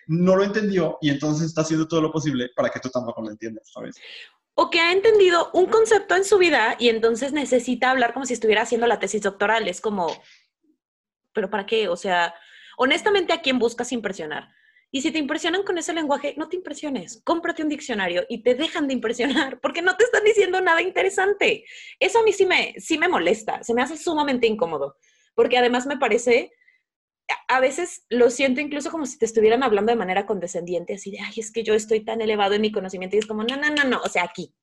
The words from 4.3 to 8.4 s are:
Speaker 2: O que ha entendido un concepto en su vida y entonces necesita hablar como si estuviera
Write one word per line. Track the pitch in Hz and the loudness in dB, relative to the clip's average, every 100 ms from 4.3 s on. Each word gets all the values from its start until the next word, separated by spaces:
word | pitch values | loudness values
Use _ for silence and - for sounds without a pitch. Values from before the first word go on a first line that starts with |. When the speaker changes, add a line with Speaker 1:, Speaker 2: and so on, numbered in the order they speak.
| _ _ - | _ _ -2
Speaker 2:
O | 339 | 0
que | 339 | 2
ha | 339 | 2
entendido | 381 427 427 370 349 - | 4 4 6 6 4 2
un | 330 370 | 2 4
concepto | 440 440 415 403 359 | 4 4 4 4 0
en | 392 | 4
su | 415 | 4
vida | 349 277 220 - | 6 4 2 2
y | 240 | 2
entonces | 226 226 226 269 | 4 2 0 -2
necesita | 294 262 254 247 247 254 | -2 2 0 2 0 2
hablar | 262 233 | 2 0
como | 247 262 | -2 -6
si | |
estuviera | 226 | -2